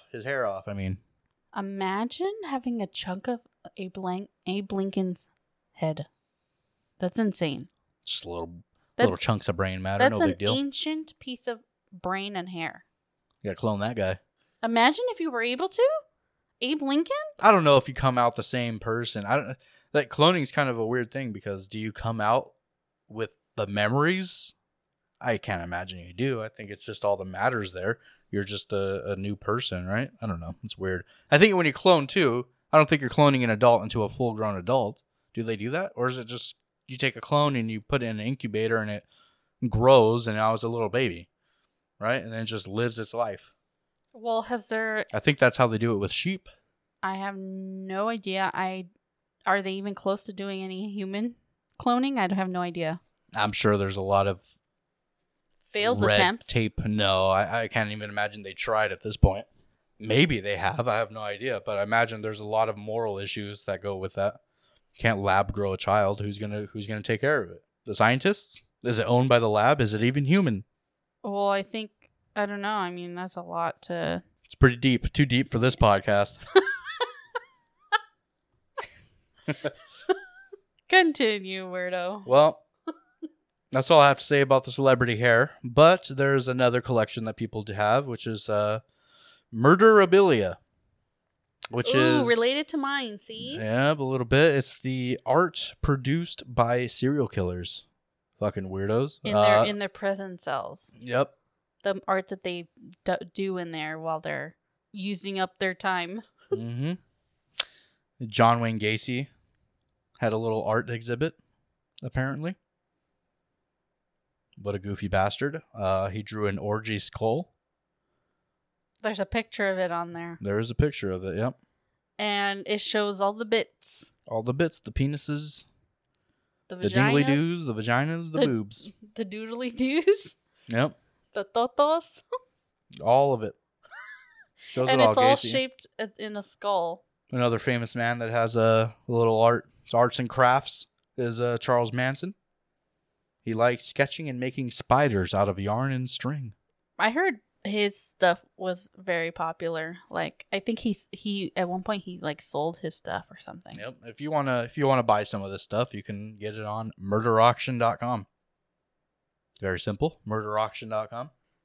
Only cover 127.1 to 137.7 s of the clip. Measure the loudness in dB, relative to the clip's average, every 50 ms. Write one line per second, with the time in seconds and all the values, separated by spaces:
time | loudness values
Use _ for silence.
127.1 | 4 4 4 4 4 2 2 0 -2 -4 -4 -4 -4 -4 -2 0 0 0 0 0
128.1 | -4 -6 -6 -4 -2 0 2 2 2 0 -2 -6 -10 -14 -14 -14 -18 _ -20 -16
129.1 | _ -10 -10 -8 -8 -10 -10 -10 -10 -8 -8 -8 -4 -2 -2 0 0 2 2 2
130.1 | 2 2 0 -8 -14 _ _ _ _ _ _ -4 0 0 0 0 -2 _ _ _
131.1 | _ _ _ _ -8 -8 -8 -2 0 0 0 0 2 2 4 4 2 0 -2 -6
132.1 | -12 -16 -12 _ -12 -12 -12 _ _ _ _ _ _ _ _ _ -18 -4 2 4
133.1 | 4 6 6 4 2 0 -2 -6 -8 _ _ _ _ _ _ _ -20 -20 -20 -20
134.1 | -20 -20 -20 _ _ -20 -20 _ _ _ -20 -8 -4 -2 0 2 4 6 6 6
135.1 | 6 6 6 6 6 4 2 0 -2 -2 -2 -4 -6 -12 -20 -14 _ -10 -10 -10
136.1 | -10 -12 -12 -10 -10 -10 -12 -12 -14 -8 -4 -2 0 0 0 -2 -4 -8 _ _
137.1 | _ _ _ _ -2 0 2 2 0 0 0 -2